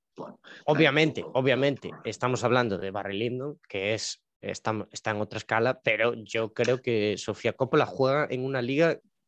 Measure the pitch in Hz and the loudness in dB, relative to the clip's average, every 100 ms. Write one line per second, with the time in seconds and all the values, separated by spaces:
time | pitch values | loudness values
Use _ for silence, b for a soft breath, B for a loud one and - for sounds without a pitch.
0 | _ - - - B B - 147 156 143 | _ -16 -16 -16 B B 0 4 6 6
1 | 160 117 - 131 131 127 143 123 - - | 2 0 -2 0 2 2 2 0 -8 -10
2 | 117 - 127 127 120 127 120 90 98 98 | -10 -2 0 0 2 4 2 -2 -4 -6
3 | 98 101 120 127 143 147 _ 101 101 110 | -6 -4 -4 -4 -8 -12 _ -4 -2 -2
4 | - - _ _ 101 95 113 107 - - | -4 -10 _ _ -10 -6 -4 -4 -6 -8
5 | 110 104 104 - - 113 117 131 123 107 | -4 -4 -4 -8 -2 0 2 0 0 2
6 | 117 113 104 113 110 - 120 127 123 113 | 0 0 -4 -4 -4 0 2 2 0 0
7 | 104 95 - 101 117 - 127 156 123 92 | 0 -2 -4 -4 -4 -2 0 2 2 2
8 | 131 143 147 127 131 135 120 139 165 - | 2 2 -2 -4 -4 -4 -2 2 2 2
9 | _ _ | _ _